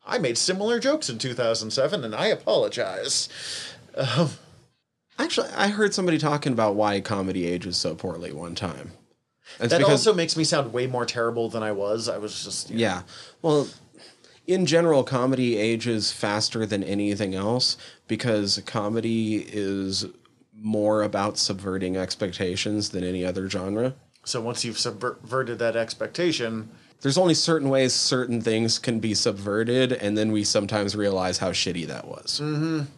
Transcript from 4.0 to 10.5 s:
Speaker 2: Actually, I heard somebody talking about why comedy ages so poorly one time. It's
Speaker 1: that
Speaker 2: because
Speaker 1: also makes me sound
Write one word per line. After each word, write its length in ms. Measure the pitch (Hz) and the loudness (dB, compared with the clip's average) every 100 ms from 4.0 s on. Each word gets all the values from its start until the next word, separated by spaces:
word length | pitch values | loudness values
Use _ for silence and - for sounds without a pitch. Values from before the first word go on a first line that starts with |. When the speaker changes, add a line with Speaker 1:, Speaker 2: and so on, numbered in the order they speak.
| 135 113 165 - - - _ _ _ _ _ - | 0 2 2 0 -18 -20 _ _ _ _ _ -4
Speaker 2:
Actually, 320 | 302 - - | -2 0 -2
I 140 | - 202 | 2 2
heard 240 | 208 214 | 4 2
somebody 240 | 202 185 156 | 2 2 4
talking 380 | 151 147 147 | 2 0 0
about 220 | 117 110 101 | 2 4 4
why 220 | 104 101 | 4 2
comedy 420 | 98 101 95 92 87 | 0 -2 0 0 0
ages 300 | 90 92 87 | -2 -2 -2
so 180 | 90 | -2
poorly 380 | 85 95 82 85 | -4 -6 -6 -8
one 220 | 73 85 | -10 -10
time. 380 | 85 95 - - - _ _ _ _ - - | -6 -6 -8 -14 -18 _ _ _ _ -20 -4
It's 100 | 120 | 2
Speaker 1:
that 80 | 170 | 6
Speaker 2:
because 280 | - 139 226 | 8 6 6
Speaker 1:
also 80 | |
makes 200 | 196 165 | 4 2
me 100 | 160 | 0
sound 280 | 156 | 2